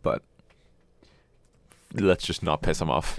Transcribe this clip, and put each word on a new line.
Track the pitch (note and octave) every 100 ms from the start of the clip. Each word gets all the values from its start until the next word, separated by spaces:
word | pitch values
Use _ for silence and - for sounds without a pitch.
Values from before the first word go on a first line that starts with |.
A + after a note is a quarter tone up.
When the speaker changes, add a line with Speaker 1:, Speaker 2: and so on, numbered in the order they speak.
Speaker 1:
but | - - - _ _ _ _ _ _ _ _ _ _ _ _ _ - - -
Speaker 2:
Let's | - F#2+ F2+ -
just | E2+
not | D#2+ D2+
piss | E2 E2
'em | D#2+
off. | C2 -